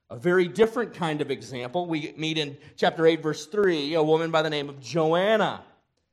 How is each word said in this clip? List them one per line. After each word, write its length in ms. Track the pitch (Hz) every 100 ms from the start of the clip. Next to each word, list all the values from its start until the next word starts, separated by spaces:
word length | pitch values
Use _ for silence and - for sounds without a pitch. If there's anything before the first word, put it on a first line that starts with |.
| -
a 60 | 117
very 300 | 170 185 175
different 480 | 180 220 247 214
kind 260 | - 165 151
of 120 | 135
example. 540 | 117 113 127 123 180 175
We 280 | 160 147 -
meet 220 | 160 156
in 180 | 143 135 - -
chapter 280 | 185 -
eight, 160 | 165 160
verse 260 | 156 147 -
three, 480 | 208 190 160 143
a 80 | 165
woman 260 | 156 160 165
by 120 | 160
the 80 | 156
name 180 | 147 143
of 120 | 135
Joanna. 840 | 120 165 160 170 202 220 165 101 - _ _ _ _